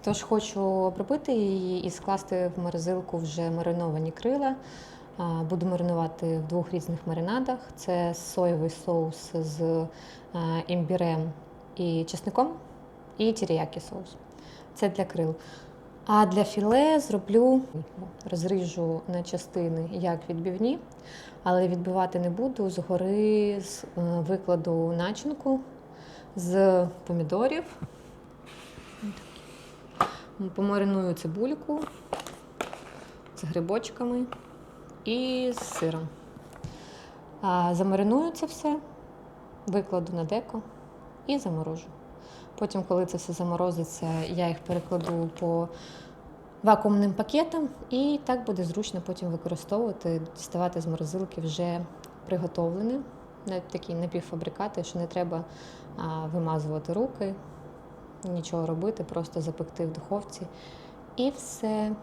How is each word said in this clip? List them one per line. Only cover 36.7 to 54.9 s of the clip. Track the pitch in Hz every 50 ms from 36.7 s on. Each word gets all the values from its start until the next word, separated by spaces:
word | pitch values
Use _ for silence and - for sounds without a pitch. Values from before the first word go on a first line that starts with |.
| - - - - - - - - - - - - - -
А, | - 196 180 180 175 175 180
замариную | 170 190 196 190 190 202 208 226 269 320 339
це | 320 - -
все, | 311 - - - 302 294 302 - - - - - - - - - - - - - - - - - -
викладу | 180 202 196 - - 180 170 165 175
на | 170 165
деко | 156 202 226 254 - - 226 214 - - - - - - - - - - - - -
і | 277 277
заморожу. | - 196 170 156 160 160 160 170 - - - - - - - - - - - - - - - -
Потім, | 208 202 - 196 180
коли | - 185 180 185
це | 175 - 175
все | - - 170
заморозиться, | - 180 175 175 165 175 180 170 165 165 156 - - - 165 165 160 160 -
я | - 170 175 170
їх | 165 170
перекладу | - - 180 175 - - 185 175 165 160 170 170 165 165 165 -
по | 180 170 165 170 170 170 - - - - - - - - - - - - - - - - - - -
вакуумним | 208 214 208 - 214 208 202 202 202 185
пакетам, | - 208 208 - 294 339 330 330 330 311 262 - - - -
і | - 254 269 285 294 285 -
так | - 254 247 233
буде | 226 208 180 180
зручно | 165 170 196 214 - - 185 175
потім | - 180 - - 175
використовувати, | 165 165 - 165 170 165 - - 202 208 233 226 190 - - 170 165 160 160 165 -
діставати | - - - - 175 180 180 180 170
з | 160 165
морозилки | 160 160 165 151 156 185 190 185 - -
вже | 165 160 156 147 175 175 170 170 170 165 - - - - - - -
приготовлене, | - 190 175 165 175 - - 170 170 170 190 214 226 254 277 269 - - - - - - - -
навіть | - 190 180 180 -
такі | - 175 - - 175
напівфабрикати, | 170 170 175 - 175 160 - - 160 165 - - - 196 208 208 - 170
що | -